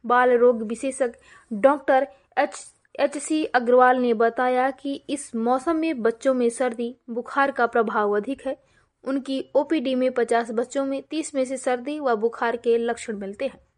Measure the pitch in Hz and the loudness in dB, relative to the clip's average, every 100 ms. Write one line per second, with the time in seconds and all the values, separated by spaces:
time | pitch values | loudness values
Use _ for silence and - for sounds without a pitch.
0 | 233 247 254 240 247 233 220 226 269 262 | 2 4 4 6 4 4 -4 -4 -6 -2
1 | 247 - _ - _ 208 269 285 294 262 | -4 -4 _ -20 _ 2 4 4 2 2
2 | 277 - _ - 285 - - _ _ - | 2 -8 _ -2 -2 -4 -20 _ _ -2
3 | 285 294 - 311 311 254 233 247 254 262 | -2 -2 -4 -2 0 0 4 6 6 4
4 | 247 220 233 233 254 254 262 269 277 277 | 2 2 0 2 0 0 0 -4 -8 -8
5 | - 285 - 226 226 254 339 320 320 269 | -6 -8 -6 -4 0 0 0 -2 -2 0
6 | 220 233 269 254 233 233 254 233 240 254 | -2 0 0 2 0 0 -4 -2 -8 -8
7 | - 233 233 294 277 269 233 240 220 214 | -10 -10 -4 0 0 2 0 2 0 0
8 | 208 208 208 277 269 - _ _ _ _ | 0 0 -2 -8 -8 -10 _ _ _ _
9 | - 277 269 269 - 269 285 320 254 254 | -6 -6 -4 -6 -2 -2 0 -2 0 0
10 | 254 254 233 233 233 226 247 277 269 269 | 0 0 2 0 0 -4 -2 -4 -4 -4
11 | - 311 302 277 254 262 - 247 247 302 | -6 -8 -4 -4 -2 -2 -2 -2 -4 -4
12 | 269 220 226 - 233 233 233 233 233 233 | -2 0 -2 -2 -4 -2 0 0 0 -6
13 | - 202 196 208 269 - _ | -8 -8 -10 -6 -8 -8 _